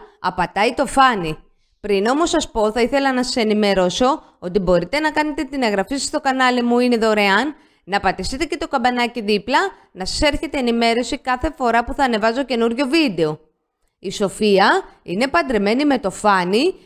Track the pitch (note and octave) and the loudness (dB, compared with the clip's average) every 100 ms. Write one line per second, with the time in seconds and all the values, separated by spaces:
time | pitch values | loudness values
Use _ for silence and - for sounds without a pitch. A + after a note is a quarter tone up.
0 | - _ F3+ F3+ E3+ - A3 B3 C#4 - | -8 _ -6 -4 -4 0 0 0 -2 2
1 | C4 A3 E3 D#3 - _ _ _ G#3 G3 | 2 2 -4 -8 -12 _ _ _ -2 0
2 | G#3 C#4 E4 E4 - A3+ G#3+ A3+ A#3 C#4 | 2 2 2 0 -2 -2 0 2 0 2
3 | C#4 B3+ B3 - G#3+ G#3 G#3 F#3+ F3+ F3 | 0 0 -2 0 0 2 2 2 2 2
4 | B3+ D4 - _ F3 F#3 F3 F3+ F3 C#4+ | 0 0 -6 _ -4 -2 2 0 0 -2
5 | D#4 D4+ D4+ D4 C#4+ C#4 A#3+ G3+ G3 C#4 | -2 0 -2 -4 -6 -2 -2 0 -2 -4
6 | - D4+ C4+ C4 B3+ B3 A#3+ A#3+ B3 A#3+ | -4 -4 -2 0 2 2 2 2 2 2
7 | A3 G#3+ G3+ G3 C#4 D4 _ _ - G3 | 2 2 4 2 0 -6 _ _ -4 -2
8 | G3 F3+ F#3 C4 D#4 D#4+ D#4+ C#4 A#3+ B3 | 0 -2 -4 -4 -4 -6 -4 -2 0 0
9 | A#3+ A#3+ G3+ G#3 G#3 C#4 F#4+ - _ - | -2 -2 -2 -2 0 0 0 -4 _ -10
10 | F#3 - D4+ D4 D#4+ C#4+ B3 A#3 A#3 A#3 | -6 0 0 0 -4 -4 -2 2 2 0
11 | B3 C#4+ - B3+ D#4+ - B3 A3+ A#3+ C4+ | -2 -6 -4 -4 -4 -2 0 0 0 0
12 | C4+ A3+ A3 A#3 C4+ B3 A#3 A#3 C#4 D#4+ | 0 2 0 0 -2 0 0 0 0 2
13 | D4+ E3+ D#3 D#3 _ _ _ _ _ _ | 0 0 -2 -2 _ _ _ _ _ _
14 | F#3 - G3+ - G#3+ G3 G#3 F4 F#4+ - | -10 -4 -4 0 2 4 4 2 -2 -14
15 | - F3 C4+ E4+ D4 A3 G3+ A#3+ D4 C4 | -8 -4 -2 0 0 0 0 0 2 0
16 | G3 - G#3+ F#3+ F3 G3+ E4 - | -2 -2 0 2 2 0 0 -2